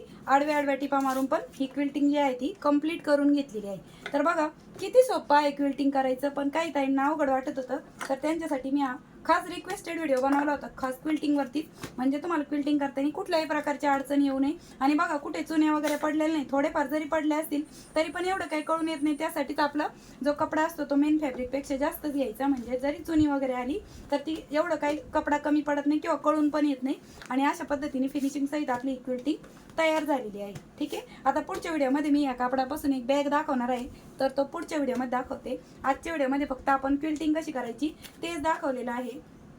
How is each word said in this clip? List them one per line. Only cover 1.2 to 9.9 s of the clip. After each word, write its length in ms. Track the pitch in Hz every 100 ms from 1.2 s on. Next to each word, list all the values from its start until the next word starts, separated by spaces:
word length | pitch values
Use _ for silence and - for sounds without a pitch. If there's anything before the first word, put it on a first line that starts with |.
| 269
पण 140 | 330 330
ही 120 | - 262
क्विल्टिंग 420 | 277 285 294 285
जी 60 | 294
आहे 160 | 285
ती 180 | 247 269 403
कम्प्लीट 400 | 294 294 311 339
करून 300 | - 285 285
घेतलेली 340 | 285 277 214 196
आहे. 300 | 190 - - -
तर 100 | 285
बघा 240 | 302 339 311 - - -
किती 220 | 392 494
सोपं 340 | 508 339 - 294
आहे 140 | 294
क्विल्टिंग 400 | 285 285 269 277
करायचं, 380 | 277 262 262 285
पण 200 | 285 285
काही 260 | 311 330
ताईंना 320 | 277 269 269 277
अवघड 240 | 311 277
वाटत 260 | 262 269 262
होतं, 200 | 254 277 - - -
तर 60 |
त्यांच्यासाठी 560 | 269 302 330 320 277 269
मी 100 | 285
हा 140 | 269 269 - -
खास 240 | - 339 311
रिक्वेस्टेड 480 | 349 359 392 -